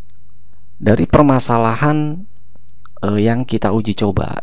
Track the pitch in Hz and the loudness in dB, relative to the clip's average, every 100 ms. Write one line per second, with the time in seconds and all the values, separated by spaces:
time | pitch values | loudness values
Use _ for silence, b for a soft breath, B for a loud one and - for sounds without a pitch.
0 | - - - - - - - - 107 110 | -8 -8 -8 -8 -8 -8 -8 -2 2 2
1 | - 151 147 131 - 117 113 113 147 151 | 4 4 6 4 2 2 2 2 2 2
2 | 151 165 196 - - - - - - - | 0 -2 -6 -6 -8 -6 -8 -8 -8 -6
3 | - 104 110 117 127 110 104 110 104 98 | -2 2 2 2 0 0 0 0 0 0
4 | 104 92 - - | 0 0 -2 -4